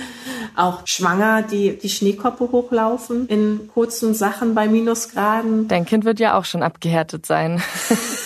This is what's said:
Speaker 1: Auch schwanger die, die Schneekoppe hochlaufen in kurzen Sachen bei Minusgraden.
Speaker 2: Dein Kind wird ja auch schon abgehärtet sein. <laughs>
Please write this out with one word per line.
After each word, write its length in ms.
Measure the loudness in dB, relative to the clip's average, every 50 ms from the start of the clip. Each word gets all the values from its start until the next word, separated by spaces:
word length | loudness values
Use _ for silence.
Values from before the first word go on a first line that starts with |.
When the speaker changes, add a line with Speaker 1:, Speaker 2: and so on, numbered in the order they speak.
| -14 -14 -16 -14 -12 -12 -10 -10 -10 -8 -2
Speaker 1:
Auch 240 | -2 0 0 -2 -4 -6
schwanger 560 | -6 -4 -2 0 0 2 2 4 4 4 2 0
die, 360 | 0 0 0 0 0 0 -2
die 100 | -6 -6
Schneekoppe 640 | -4 0 0 0 0 0 -2 -2 -2 -2 -2 0
hochlaufen 800 | 0 0 0 2 2 2 2 2 0 -2 -4 -4 -4 -4 -2 0
in 420 | 2 2 2 2 0 -2 -6 -4 0
kurzen 400 | 0 0 0 0 0 0 0 2
Sachen 440 | 2 0 0 0 0 0 0 2
bei 100 | 2 4
Minusgraden. 1000 | 4 4 4 4 2 0 -2 -4 -6 -4 0 0 2 2 2 0 0 0 0 2 2
Speaker 2:
Dein 160 | 2 0 2
Kind 200 | 2 0 2 2
wird 140 | 2 2 2
ja 180 | 2 2 2
auch 80 | 2 0
schon 200 | -2 -2 -2 -2
abgehärtet 640 | -2 -4 -2 -2 0 2 0 0 -2 -4 -8 -4
sein. 360 | 0 0 0 0 0 -2 -2 -4 -4
<laughs> 40 | -6 -4 -2 0 0 0 -2 -4 -6 -8 -8